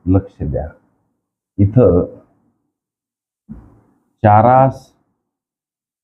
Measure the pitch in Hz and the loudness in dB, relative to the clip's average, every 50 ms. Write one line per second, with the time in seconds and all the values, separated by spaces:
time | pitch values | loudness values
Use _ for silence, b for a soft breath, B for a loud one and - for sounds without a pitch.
0 | - 87 92 98 - - _ - 78 73 69 62 - - - _ _ _ _ _ | -4 -2 -2 -2 -2 -6 _ -12 -10 -8 -8 -8 -10 -12 -14 _ _ _ _ _
1 | _ _ _ _ _ _ _ _ _ _ _ - 104 101 - 127 123 95 87 87 | _ _ _ _ _ _ _ _ _ _ _ -2 -2 0 2 2 2 2 2 0
2 | 92 - - - _ _ _ _ _ _ _ _ _ _ _ _ _ _ _ _ | -2 -4 -8 -20 _ _ _ _ _ _ _ _ _ _ _ _ _ _ _ _
3 | _ _ _ _ _ _ _ _ _ - - - - - _ _ _ _ _ _ | _ _ _ _ _ _ _ _ _ -20 -20 -20 -20 -20 _ _ _ _ _ _
4 | _ _ _ _ - 107 104 107 110 120 127 131 131 135 135 - - _ _ _ | _ _ _ _ 0 2 4 4 4 2 2 2 2 0 -2 -6 -14 _ _ _
5 | _ _ _ _ _ _ _ _ _ _ _ _ _ _ _ _ _ _ _ _ | _ _ _ _ _ _ _ _ _ _ _ _ _ _ _ _ _ _ _ _